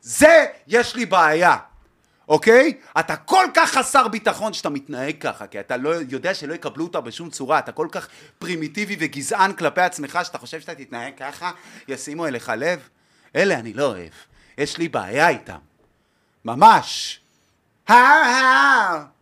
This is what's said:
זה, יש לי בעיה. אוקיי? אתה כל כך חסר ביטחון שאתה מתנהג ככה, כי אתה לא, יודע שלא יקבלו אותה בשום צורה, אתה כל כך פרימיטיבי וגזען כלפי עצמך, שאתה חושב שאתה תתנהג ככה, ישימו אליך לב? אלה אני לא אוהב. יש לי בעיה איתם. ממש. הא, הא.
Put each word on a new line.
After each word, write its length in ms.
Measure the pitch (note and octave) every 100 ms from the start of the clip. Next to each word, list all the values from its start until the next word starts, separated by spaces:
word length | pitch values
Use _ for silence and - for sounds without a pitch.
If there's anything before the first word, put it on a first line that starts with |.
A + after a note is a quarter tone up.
זה, 440 | - - D4+ E4 C#4 - _
יש 280 | A3 A#3 -
לי 100 | G#3
בעיה. 520 | F#3 D#3+ D#3 F3 C3 - _ _ _ _ _ _
אוקיי? 460 | D3+ G#3+ A#3 D4+ - - -
אתה 160 | D#3+ D#3
כל 300 | - F#4 F#4
כך 180 | - D#4+
חסר 360 | C4+ B3+ C#4 A#3
ביטחון 460 | G#3+ - F3 G#3+
שאתה 160 | - E3+
מתנהג 460 | C#3+ C#3 C3+ C#3 D#3
ככה, 280 | C#3+ - G2+
כי 120 | G2+
אתה 180 | G2 B2+
לא, 120 | C3+
יודע 440 | E3+ C#3 C3 D#3
שלא 200 | F#3+ C#3+
יקבלו 300 | E3 D3 A2+
אותה 180 | E3+ F3
בשום 280 | A#2+ A2+ E3+
צורה, 300 | - C3+ D3+
אתה 120 | B2+
כל 160 | A#2 D#3+
כך 160 | F#3 - - - _
פרימיטיבי 560 | E3+ F3 D3+ D3+ G#3 F#3+
וגזען 540 | D#3+ C3+ C3 G#3+ F#3+
כלפי 280 | F#3+ D#3+ D#3+
עצמך, 380 | F3+ - C#3+ E3+
שאתה 140 | F3 C3+
חושב 240 | B2 E3+
שאתה 140 | D3 D#3+
תתנהג 380 | C3 A#2+ A#2+ -
ככה, 340 | C3+ C#3+ F3 F3 - - -
ישימו 400 | - - D3+ E3
אליך 240 | B2 A#2+ A2+
לב? 220 | D3 F3 - _ _ _ _ C#3
אלה 240 | G3 D#3
אני 140 | A2+
לא 120 | G#2+ C#3+
אוהב. 260 | G2 E2+ - _ _ _ -
יש 200 | C#3+ -
לי 100 | E3
בעיה 420 | B2+ F#2+ A#2+ E3
איתם. 280 | B2+ - E2+ _ _ _ _ _ _ _ _ A#2
ממש. 760 | A#2+ G#3+ F#3+ - - - - _ _ _ _ _ _ -
הא, 80 | A3+
הא. 1080 | B3+ D4+ C#4 B3+ C4 C4+ C#4 C4 G3+ E3 D3 _